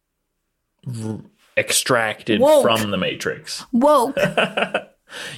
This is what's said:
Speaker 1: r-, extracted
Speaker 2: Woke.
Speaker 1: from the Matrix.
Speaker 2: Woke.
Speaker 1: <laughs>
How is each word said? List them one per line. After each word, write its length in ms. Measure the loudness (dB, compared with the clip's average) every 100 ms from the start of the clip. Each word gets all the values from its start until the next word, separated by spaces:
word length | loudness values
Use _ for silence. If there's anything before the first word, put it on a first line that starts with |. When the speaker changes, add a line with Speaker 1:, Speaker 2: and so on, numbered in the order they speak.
| _ _ _ _ _ _ _ _ -12 -8
Speaker 1:
r-, 180 | -8 -10 -12 _ _ -2
extracted 840 | 0 0 2 2 0 -4 0 4
Speaker 2:
Woke. 220 | 6 6
Speaker 1:
from 280 | 4 2 0
the 60 | -2
Matrix. 680 | -2 -4 -6 -8 -10 -14 -4
Speaker 2:
Woke. 460 | 2 4 4 2 0
Speaker 1:
<laughs> 60 | -2 0 -2 -2 -4 -6 -10 _ _ -16 -14